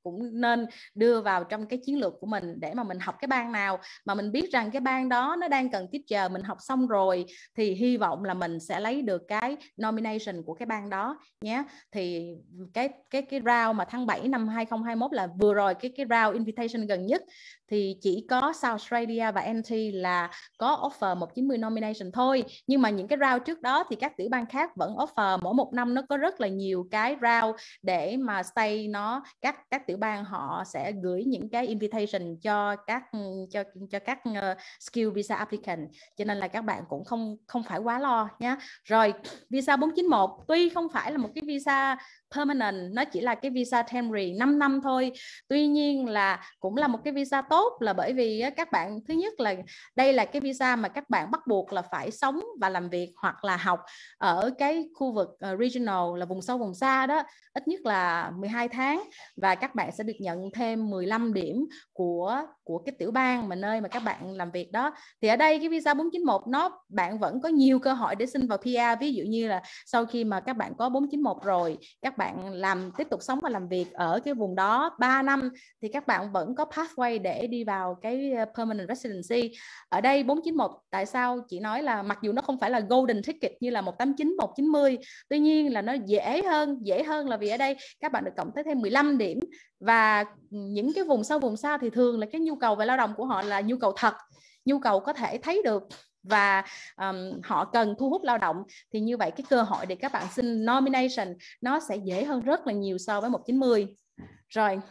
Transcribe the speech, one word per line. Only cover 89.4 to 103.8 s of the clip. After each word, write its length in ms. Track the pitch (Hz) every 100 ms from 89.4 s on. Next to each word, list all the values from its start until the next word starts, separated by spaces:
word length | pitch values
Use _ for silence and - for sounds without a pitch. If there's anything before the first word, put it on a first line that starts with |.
| - - - _
Và 440 | 202 226 214 208 208 - _
những 420 | 208 196 202 247
cái 100 | 320
vùng 200 | 349 247
sâu, 140 | 214 302
vùng 180 | 262 220
xa 220 | 294 294
thì 120 | 240
thường 280 | 233 247 233
là 80 | 214
cái 80 | 320
nhu 160 | 320 294
cầu 180 | 233
về 120 | 208 220
lao 100 | 262
động 180 | 220 214
của 80 |
họ 180 | 262 202
là 180 | 202 202
nhu 160 | 208 247
cầu 160 | 220 202
thật, 180 | 226 - - _ _ _
nhu 140 | - 277
cầu 220 | 254 196
có 120 | 277
thể 260 | 294 226 -
thấy 240 | 302 370
được 180 | 370 208 208 - _ _
và, 420 | 185 208 202 196 196 - - -
um, 440 | 190 190 190 185
họ 220 | - 170
cần 300 | 190 240 214 208
thu 120 | 262
hút 120 | 359
lao 160 | 320 233
động. 180 | 180 165 196 - _
Thì 80 | 220
như 160 | 220 240
vậy 140 | 175
cái 140 | - 269
cơ 140 | 254
hội 240 | 214 196 185
để 80 |
các 180 | 185 269
bạn 140 | 233 185
xin 320 | - 240 226
nomination 680 | 226 262 269 262 254 254 185 175 - -
nó 200 | 240 294
sẽ 160 | 320 208
dễ 280 | 190 185
hơn 160 | 285 262
rất 260 | 233 330 262
là 60 |
nhiều 260 | 208 196 185
so 220 | 185 208
với 100 | 233
một 160 | 247 -
chín 140 | 262
mươi. 360 | 254 226